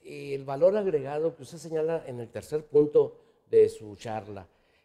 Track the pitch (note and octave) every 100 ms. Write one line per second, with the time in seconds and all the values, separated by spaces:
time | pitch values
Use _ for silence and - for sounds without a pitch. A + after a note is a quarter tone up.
0 | - D3 C#3+ C#3 C3+ C#3 E3+ G#3 F#3+ D3+
1 | C3 D3 E3 E3 C3 E3+ E3 D#3+ D#3 E3
2 | D3 B2 A2+ A2 - A2+ - D3 D3 D#3
3 | C#3+ - _ _ - A2+ G#2+ - G#2+ G2+
4 | A2+ A2 G2+ G2 F#2 _ _ _